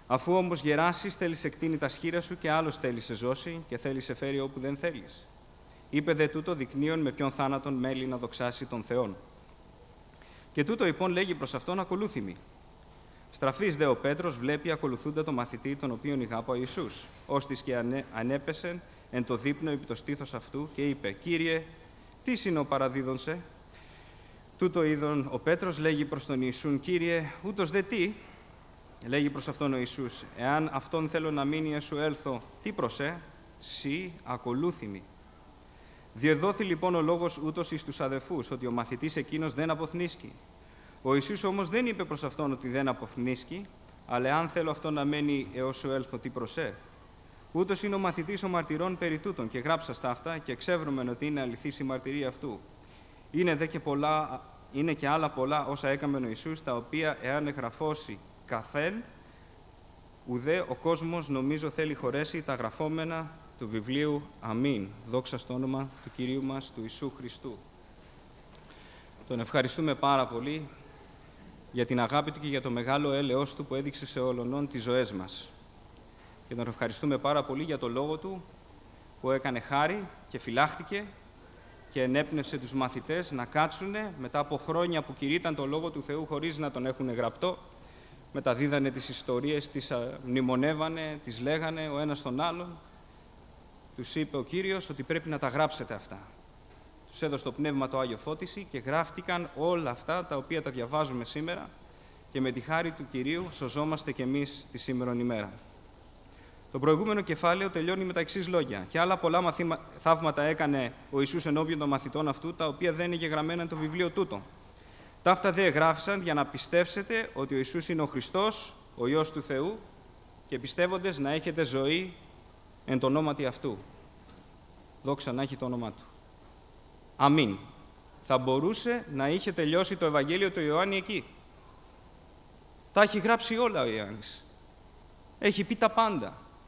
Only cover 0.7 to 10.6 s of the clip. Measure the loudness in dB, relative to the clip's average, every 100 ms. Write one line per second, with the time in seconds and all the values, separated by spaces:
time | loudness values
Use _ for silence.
0.7 | 6 4 4 -2 -2 -2 0 -4 0 0
1.7 | 2 0 -2 -2 0 -2 -2 2 2 2
2.7 | 0 -2 -2 -4 -2 0 -2 -4 -8 -8
3.7 | -6 -4 -2 -4 -4 -2 -2 -2 -4 -4
4.7 | -2 -4 -4 -10 -16 -18 -20 -20 -20 -20
5.7 | -20 -2 0 2 4 4 2 -2 -2 -2
6.7 | 0 2 2 0 0 -2 0 0 0 -2
7.7 | -2 0 -2 -2 -4 -4 -2 -2 -2 -6
8.7 | -6 0 0 0 -4 -14 -20 -20 -20 -20
9.7 | -20 -20 -20 -20 -20 -20 -20 -4 0